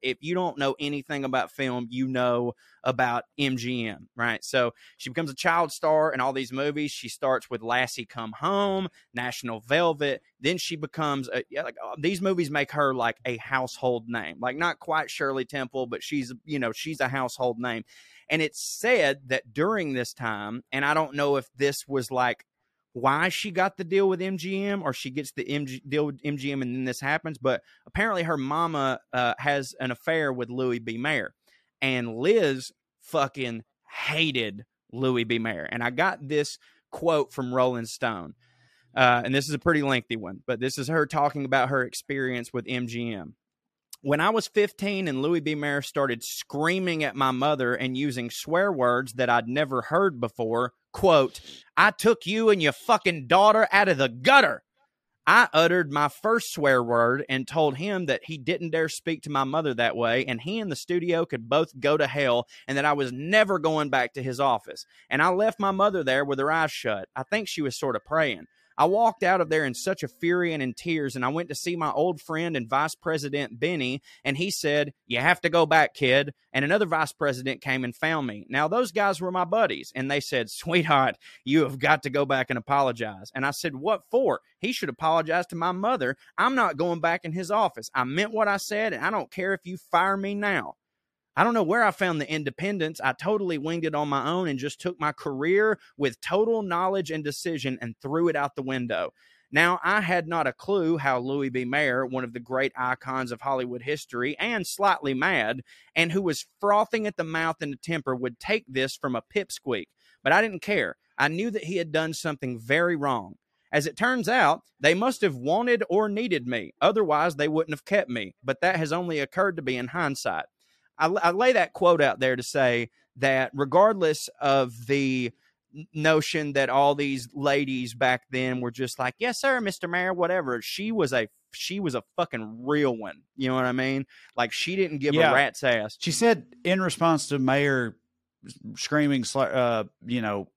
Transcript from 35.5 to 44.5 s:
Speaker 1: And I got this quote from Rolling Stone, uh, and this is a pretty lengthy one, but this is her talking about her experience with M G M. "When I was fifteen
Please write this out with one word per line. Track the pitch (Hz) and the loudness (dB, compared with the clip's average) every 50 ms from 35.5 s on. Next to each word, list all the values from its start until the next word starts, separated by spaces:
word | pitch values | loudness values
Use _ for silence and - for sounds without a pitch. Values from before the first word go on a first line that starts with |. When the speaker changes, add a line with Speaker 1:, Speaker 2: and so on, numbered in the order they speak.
| 101 80 80 - | -4 -6 -8 -8
Speaker 1:
And | - 117 120 | -6 -4 -4
I | 120 | -4
got | 123 135 175 190 - - 143 | -2 0 0 0 -2 -4 -6
this | 135 151 147 147 - - - _ _ _ _ _ _ | -2 -2 -2 -2 -2 -6 -16 _ _ _ _ _ _
quote | - - 160 165 160 151 135 - | -10 -4 0 2 2 2 0 -2
from | - 139 131 123 123 | -4 -6 -4 -2 2
Rolling | 131 127 127 123 117 113 | 2 2 2 0 -2 -8
Stone, | 110 - - 131 117 107 90 82 - - _ _ _ _ _ _ _ _ _ _ _ - | -10 -8 -4 -4 -4 -4 -4 -10 -12 -16 _ _ _ _ _ _ _ _ _ _ _ 2
uh, | 123 127 123 123 120 113 | 4 6 6 6 4 2
and | 123 | 0
this | 131 139 131 147 | 0 0 0 -2
is | 147 | -4
a | 127 | -2
pretty | - 170 160 151 | 2 2 2 4
lengthy | 143 139 131 120 - - 117 | 4 2 0 0 0 -4 -6
one, | 110 101 90 98 - - | -6 -6 -8 -12 -10 -6
but | - 120 110 | -6 -4 -2
this | 123 135 - | -2 -4 -4
is | 143 127 135 | -4 -4 -2
her | 165 160 151 | 0 0 0
talking | - - 151 143 139 - 147 139 | 0 0 0 0 0 0 -2 -2
about | 127 139 135 123 131 | 2 2 2 2 4
her | 139 131 123 | 2 0 0
experience | 120 - - - - 139 135 131 131 123 120 117 - | -2 -6 -10 -8 -6 -4 -2 -2 -2 -2 -4 -6 -6
with | - 120 101 - | -6 -6 -4 -4
M | 127 123 123 117 | -4 -4 -4 -4
G | 117 120 120 117 | -4 -6 -6 -6
M. | 107 95 80 76 - _ _ _ _ _ _ _ _ _ _ - - - | -6 -8 -10 -12 -18 _ _ _ _ _ _ _ _ _ _ -20 -16 -6
"When | - 139 147 151 | -2 0 2 2
I | 165 208 | 2 2
was | 226 220 - | 2 0 0
fifteen | - | 0